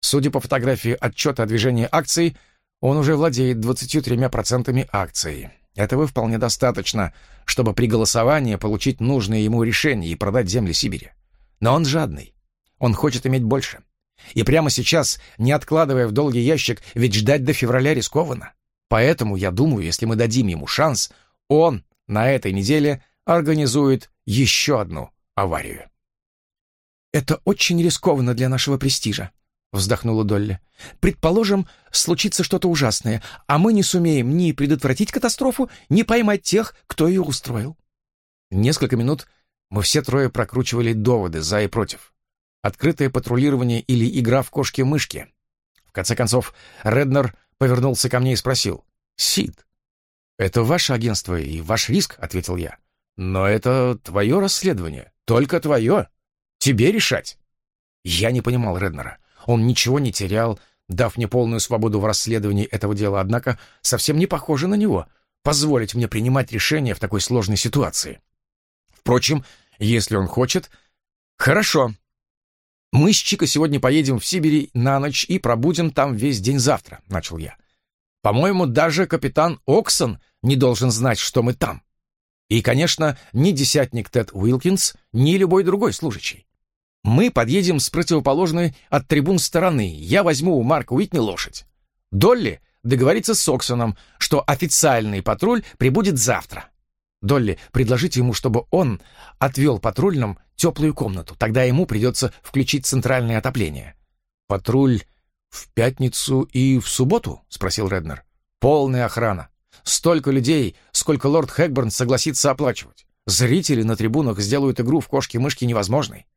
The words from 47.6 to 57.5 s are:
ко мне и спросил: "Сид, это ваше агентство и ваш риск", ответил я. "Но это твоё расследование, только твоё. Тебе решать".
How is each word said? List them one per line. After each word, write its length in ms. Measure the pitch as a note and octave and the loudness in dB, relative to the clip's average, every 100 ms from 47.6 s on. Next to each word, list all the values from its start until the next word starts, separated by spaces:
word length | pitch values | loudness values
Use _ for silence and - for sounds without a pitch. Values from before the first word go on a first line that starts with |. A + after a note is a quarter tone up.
| C3 B2 C3 B2 B2+ | 0 2 0 0 -2
ко 100 | B2 | 0
мне 120 | B2+ | 0
и 40 | B2 | 0
спросил: 480 | - B2+ - - _ _ _ _ | -2 -2 -2 -6 _ _ _ _
"Сид, 500 | - - - - _ _ _ _ _ _ _ _ | -2 -2 -4 -8 _ _ _ _ _ _ _ _
это 240 | F#2+ A#2+ | -2 0
ваше 300 | A2+ E3+ - | 0 0 0
агентство 460 | B2+ A#2 G#2 - F2+ | 0 -2 -4 -4 -6
и 220 | D2 D#2+ | -6 -8
ваш 280 | D#2 A2 - | -4 -4 0
риск", 280 | A2 - - | -2 -2 -8
ответил 380 | - F2+ F2+ F2+ | -8 -8 -6 -6
я. 200 | E2+ - _ _ _ - | -8 -12 _ _ _ -10
"Но 300 | F#2 F#2+ G2 | -6 -2 0
это 520 | G#2+ B2 C3 B2 A#2+ | 0 0 0 0 -4
твоё 380 | - F2 G#2 E3 | -4 -2 2 2
расследование, 720 | G3 - F#3 C3 E2+ C2+ - _ | 0 -2 -2 -2 -4 -10 -16 _
только 340 | - A#2 C#3 E3+ | 0 0 2 0
твоё. 460 | D3+ C#3+ A2+ G3 - _ _ _ _ _ | 0 0 2 0 -2 _ _ _ _ _
Тебе 340 | - A#2+ B2+ | 0 4 2
решать". 460 | G#3+ - A2 - - _ | 2 0 -2 -6 -18 _